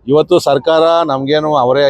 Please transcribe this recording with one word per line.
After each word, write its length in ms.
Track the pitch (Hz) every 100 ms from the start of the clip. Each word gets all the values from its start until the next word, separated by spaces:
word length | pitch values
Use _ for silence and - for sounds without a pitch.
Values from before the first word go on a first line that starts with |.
| 120
ಇವತ್ತು 280 | 151 175 175
ಸರ್ಕಾರ 440 | 147 139 160 160 165 170 160
ನಮ್ಗೇನು 440 | 135 135 151 156 147
ಅವರೇ 280 | 120 139